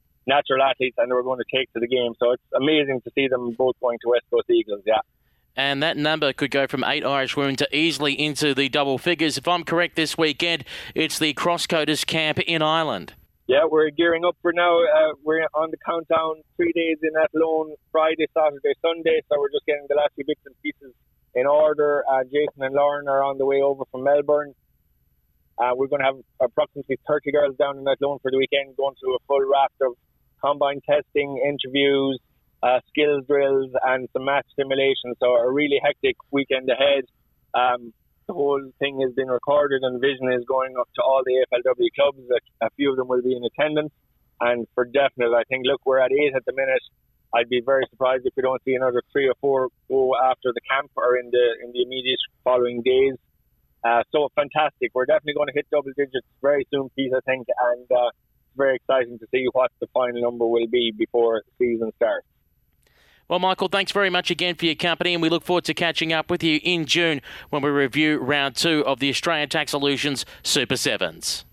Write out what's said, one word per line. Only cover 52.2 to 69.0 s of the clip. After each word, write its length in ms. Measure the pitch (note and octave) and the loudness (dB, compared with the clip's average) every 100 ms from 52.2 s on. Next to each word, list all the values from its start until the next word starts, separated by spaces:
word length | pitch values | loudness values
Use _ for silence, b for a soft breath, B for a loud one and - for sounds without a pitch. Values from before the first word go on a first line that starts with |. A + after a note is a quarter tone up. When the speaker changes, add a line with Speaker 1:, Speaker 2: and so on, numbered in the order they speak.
| - _ | -6 _
Speaker 1:
following 400 | B2+ B2+ A#2+ A#2+ | 0 2 0 0
days. 320 | B2 C3 C3+ C3 _ _ _ _ _ _ | 2 4 2 -2 _ _ _ _ _ _
Uh, 180 | A#2 A#2 - | 0 0 0
so 160 | D3+ C#3 | -2 -2
fantastic! 560 | - C#3+ D3+ D3+ - A#2+ | -2 -2 0 -2 -2 -4
We're 120 | B2+ B2+ | -2 0
definitely 280 | D#3 D3 | 0 0
gonna 180 | C#3+ D3 | -4 -2
hit 120 | C#3+ - | -4 -2
double 220 | D3 C3+ C3+ | -2 -2 -4
digits 300 | C3+ C3 - - | -4 -4 -8 -4
very 240 | C#3 C#3+ - | 0 0 0
soon, 180 | C#3 C3 - | -4 -4 -6
Pete, 160 | C3 | -2
I 60 | B2+ | -2
think, 260 | C3 C3 A#2+ B2 B2 | -2 -4 -4 -2 0
and, 140 | B2 B2 | -2 0
uh, 180 | B2 A#2+ | 0 0
it's 480 | - _ _ _ B2+ | -4 _ _ _ 0
very 200 | C#3 B2+ | 0 0
exciting 420 | - C3+ A#2+ A#2+ | 0 0 0 -6
to 80 | A2 | -4
see 160 | C3 B2 | -2 0
what 180 | B2+ B2+ - | 0 0 -2
the 60 | A#2 | -6
final 260 | B2+ B2 A#2+ | -2 -2 0
number 260 | A#2+ A#2+ A#2 | -2 0 0
will 200 | A#2 A2+ | 2 2
be 260 | B2 A#2 G#2+ | 0 0 -2
before 460 | A2 A#2+ A#2 A2 - | -2 2 2 0 -6
the 60 | - | -4
season 280 | B2 A2+ A2 - | -2 0 -4 -2
starts. 300 | A2+ G2+ _ _ _ _ _ _ b b b b b | 0 0 _ _ _ _ _ _ b b b b b
Speaker 2:
Well, 100 | F3 | 0
Michael, 300 | F#3 F#3 F#3 | 0 0 0
thanks 240 | G3 F#3 | 0 0
very 180 | G3+ F#3+ | 0 2
much 220 | F3+ F3+ | 0 -2
again 240 | D#3+ F3+ E3+ | -2 -2 0
for 100 | E3 | -2
your 80 | |
company, 400 | D3+ F3 D#3+ F3+ | 0 -2 0 0
and 80 | F3 | 0
we 60 | E3 | 2
look 160 | E3 | 0
forward 200 | - F3 - | 0 0 0
to 80 | |
catching 380 | D3+ E3+ - D#3+ | -2 -2 -2 -2
up 180 | D#3+ D#3 | -2 -2
with 120 | F3 | -2
you 160 | E3 D3+ | 0 0
in 200 | F3 E3+ | 0 -2
June 380 | C3+ D#3+ E3 C#3+ B B B | 0 2 2 0 B B B
when 120 | D3 | -2
we 80 | D3 | 0
review 480 | C#3+ C3+ C3+ D#3 D3+ | 0 0 0 0 0
round 380 | B2+ D3 C#3 - | 0 0 -2 -2
two 280 | E3+ D3+ | 0 0
of 140 | C3+ | 0
the 100 | B2 | -2